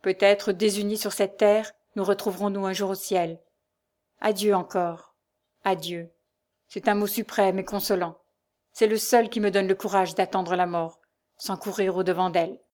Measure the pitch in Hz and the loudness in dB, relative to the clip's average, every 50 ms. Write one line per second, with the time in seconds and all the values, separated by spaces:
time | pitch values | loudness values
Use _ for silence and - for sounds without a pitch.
0 | - 190 185 190 202 196 202 202 - 220 190 175 214 214 190 208 202 202 214 214 | 0 -2 0 4 6 4 4 4 2 -4 -2 2 0 0 0 0 -2 -2 -4 -4
1 | - 208 - - 202 190 - - 220 208 208 220 220 - - _ _ _ _ 208 | -4 -6 -2 -2 -2 -2 2 2 4 4 4 4 0 -4 -16 _ _ _ _ -4
2 | 190 190 196 196 - 214 185 180 202 202 196 202 196 190 190 185 202 190 196 190 | 0 0 0 0 -2 -6 -4 -2 -2 -2 -2 -2 -4 -4 -2 -2 -4 -4 -4 -6
3 | - - 190 180 170 165 165 - _ _ _ _ _ _ _ _ _ _ _ _ | -4 -2 0 0 0 -2 -6 -12 _ _ _ _ _ _ _ _ _ _ _ _
4 | _ _ _ _ - - - 190 208 208 202 185 175 - - 185 175 170 165 165 | _ _ _ _ -2 -2 -2 2 2 2 2 2 0 -2 -2 -2 -2 -2 -4 -8
5 | - _ _ _ _ _ _ _ _ _ _ _ _ 196 190 165 156 170 175 170 | -18 _ _ _ _ _ _ _ _ _ _ _ _ -2 0 0 -4 -8 -8 -10
6 | 170 170 _ _ _ _ _ _ _ _ _ _ _ _ - 196 - 226 208 208 | -10 -14 _ _ _ _ _ _ _ _ _ _ _ _ -12 -2 0 0 2 2
7 | 208 202 208 233 208 - - - 196 190 185 190 185 - 208 202 - - 202 185 | 0 -2 -2 -6 -6 -4 0 2 2 2 2 -2 -6 -6 -6 -6 -2 0 0 0
8 | 180 165 165 _ _ _ _ _ _ _ _ _ _ _ _ - 226 214 220 214 | 0 -4 -6 _ _ _ _ _ _ _ _ _ _ _ _ 0 2 2 2 0
9 | - - 254 240 233 220 - 226 208 202 190 202 196 190 190 190 - 202 196 196 | 0 4 4 4 4 4 -2 -2 -2 2 2 2 2 2 0 -2 -2 0 2 2
10 | 185 170 165 - 185 - - 190 185 170 180 180 180 175 175 170 165 165 - _ | 0 2 0 -2 -2 0 -2 -4 -2 -2 0 0 0 0 -2 -4 -4 -6 -10 _
11 | _ _ _ _ _ _ _ _ - - 190 185 - 208 190 214 196 190 180 185 | _ _ _ _ _ _ _ _ -8 -8 -8 -6 -6 -8 -2 0 0 0 0 0
12 | 185 185 180 175 185 185 165 175 165 180 - - _ _ | 0 0 0 0 0 0 2 0 0 0 -6 -14 _ _